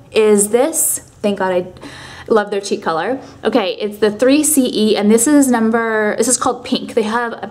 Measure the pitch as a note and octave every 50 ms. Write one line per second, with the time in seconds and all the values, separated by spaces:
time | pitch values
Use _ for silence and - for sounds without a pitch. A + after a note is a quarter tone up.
0 | - - - A3 A3 G#3+ G#3 G3+ G3+ G#3 A#3 A#3+ C4+ D#4+ D#4+ - - - - -
1 | - - - - - G#3 G3+ F#3+ F#3+ F#3 F#3 F3+ F3+ - - - - - - -
2 | - - - - - - A3+ G#3 G3+ G3+ G#3 G3 G3 - G3+ - - F#3 D#3+ D#3
3 | F3 A3 C4 C4+ - - - - - A3+ G#3+ B3 G3 F3+ - - G#3 G#3 G#3 -
4 | A3 G#3 G#3 G#3 B3+ C4 C#4 D4+ D4 - - C#4 B3+ - - G#3 G#3+ G#3+ - -
5 | G#3 G#3 A3 A#3 - D4 D4 C#4+ C4+ C4 A#3+ A#3 A3 A3 A3 A#3 A3+ A3+ A3 A3
6 | G#3+ G#3 - - A3+ B3+ A#3+ - - C4 A3+ - - - B3+ - - - - A#3
7 | G#3 G#3+ A3 A#3+ A#3+ B3+ A#3 - - G#3+